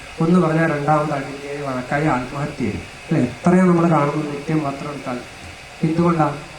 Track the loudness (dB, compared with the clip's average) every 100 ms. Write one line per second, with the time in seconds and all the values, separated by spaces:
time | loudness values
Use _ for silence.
0 | -10 -2 4 4 4 2 2 0 2 2
1 | 2 -4 -6 -8 -8 -6 -6 -6 -2 0
2 | 2 0 -2 -6 -6 -4 -4 -4 -8 -10
3 | -2 0 0 0 4 6 6 6 4 4
4 | 2 0 -4 -4 -2 0 0 -4 -8 -8
5 | -8 -8 -10 -16 -16 -16 -18 -2 0 4
6 | 4 4 0 -2 -12